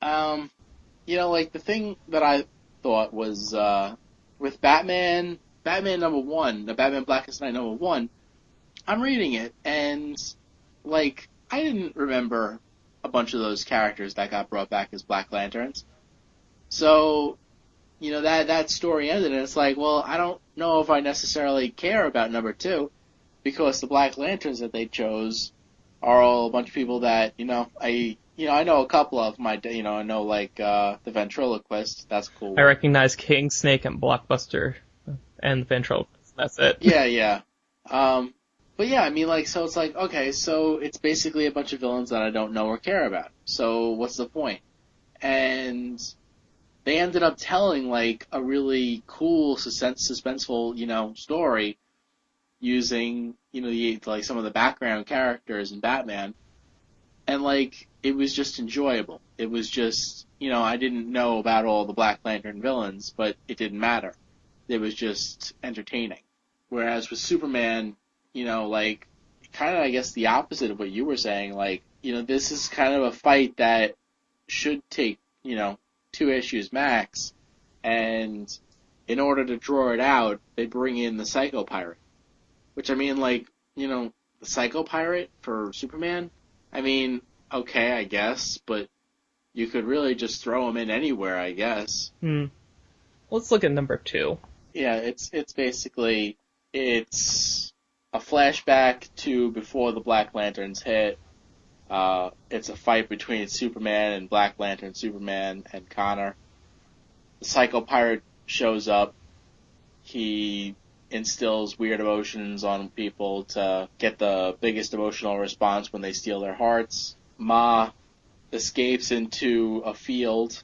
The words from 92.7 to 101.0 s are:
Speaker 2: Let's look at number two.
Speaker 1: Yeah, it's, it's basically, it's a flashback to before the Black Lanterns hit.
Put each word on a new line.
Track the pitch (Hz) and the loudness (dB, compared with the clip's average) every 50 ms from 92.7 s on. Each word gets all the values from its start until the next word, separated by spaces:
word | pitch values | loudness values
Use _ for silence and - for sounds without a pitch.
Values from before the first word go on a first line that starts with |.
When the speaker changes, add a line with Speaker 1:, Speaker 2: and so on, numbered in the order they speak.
| _ _ _ _ _ _ _ _ _ _ _ - | _ _ _ _ _ _ _ _ _ _ _ -6
Speaker 2:
Let's | 220 226 226 - | -6 -4 0 2
look | 233 214 | 2 4
at | - 151 | 4 4
number | 143 143 139 135 - | 2 2 0 0 -2
two. | - - - - - 71 71 - - - - - _ _ _ - | -4 -4 -2 -2 0 0 0 -2 -4 -8 -18 -20 _ _ _ -6
Speaker 1:
Yeah, | - 135 123 113 | -2 0 0 0
it's, | 113 117 120 120 - - - | 0 -2 -4 -6 -6 -8 -8
it's | - 156 147 - | -6 -6 -6 -6
basically, | - - 135 127 123 - - 127 - 127 117 113 113 107 104 104 107 _ _ _ _ _ _ _ | -4 -2 -2 -2 -2 -4 -10 -8 -4 -2 0 2 2 2 0 -2 -6 _ _ _ _ _ _ _
it's | - 135 131 127 120 113 113 - - - - - - - - - - - - - - _ _ _ _ _ _ _ | -4 -2 0 2 2 0 0 -2 -4 -2 -2 0 0 0 0 -2 -2 -4 -6 -8 -14 _ _ _ _ _ _ _
a | - 113 | -8 -6
flashback | - - 151 147 143 139 151 - - - 135 131 131 127 123 - - - - | -4 0 4 6 6 6 4 2 4 6 6 8 6 6 4 0 -4 -18 -14
to | - - 151 127 123 123 120 | -8 -4 0 2 2 2 2
before | 117 113 107 - - 135 120 120 | 0 -4 -8 -6 -2 0 0 0
the | 110 110 | 0 -2
Black | - 120 113 107 104 - - | 0 2 2 2 2 0 -2
Lanterns | 107 104 104 98 101 98 98 98 - | -2 -2 -2 -4 -6 -8 -8 -10 -8
hit. | - 127 113 110 | -4 0 2 2